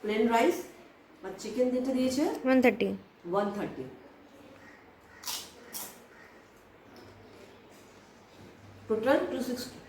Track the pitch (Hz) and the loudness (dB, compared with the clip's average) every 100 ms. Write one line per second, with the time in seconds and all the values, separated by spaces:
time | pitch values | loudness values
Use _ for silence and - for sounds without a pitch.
0 | 214 220 240 233 330 - - - - - | -2 2 4 6 4 2 -8 -16 -20 -20
1 | - - 190 190 214 247 254 254 262 254 | -20 -16 -14 -10 -8 0 2 2 0 0
2 | 254 254 339 453 262 262 247 202 196 196 | 0 2 0 0 4 6 6 4 -2 -4
3 | - - 170 190 208 202 165 - 127 - | -10 -16 -4 -2 -2 -4 -6 -8 -12 -14
4 | - - - - - - - - - - | -20 -20 -20 -20 -20 -20 -20 -20 -20 -20
5 | - - - - - - - - - - | -20 -14 -10 -10 -12 -20 -16 -12 -12 -14
6 | - - - - - - - - - - | -20 -20 -20 -20 -20 -20 -20 -20 -20 -20
7 | - - - - - - - - - - | -20 -20 -20 -20 -20 -20 -20 -20 -20 -20
8 | - - - - - - - - - 214 | -20 -20 -20 -20 -20 -20 -20 -20 -4 -2
9 | 240 320 359 269 254 240 - - | 2 2 0 -4 -4 -6 -10 -14